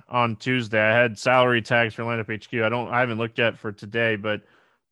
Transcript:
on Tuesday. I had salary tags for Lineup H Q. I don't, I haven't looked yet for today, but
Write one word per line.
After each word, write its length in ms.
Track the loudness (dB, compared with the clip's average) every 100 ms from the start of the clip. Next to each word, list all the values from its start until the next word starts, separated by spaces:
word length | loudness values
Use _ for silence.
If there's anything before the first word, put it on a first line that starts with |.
| -4
on 280 | 0 0 0
Tuesday. 440 | -2 -2 0 2
I 140 | 4
had 240 | 4 2 0
salary 440 | 2 4 4 2
tags 320 | 2 0 0
for 80 | -2
Lineup 260 | -6 -6 -6
H 180 | -10 -8
Q. 160 | -2
I 40 | -2
don't, 200 | -2 -2
I 120 | -2
haven't 180 | -2 -2
looked 200 | -6 -2
yet 200 | -2 -2
for 120 | -10
today, 440 | -12 -8 -2 -2 -2
but 260 | -4 -6 -8 _ _ _ _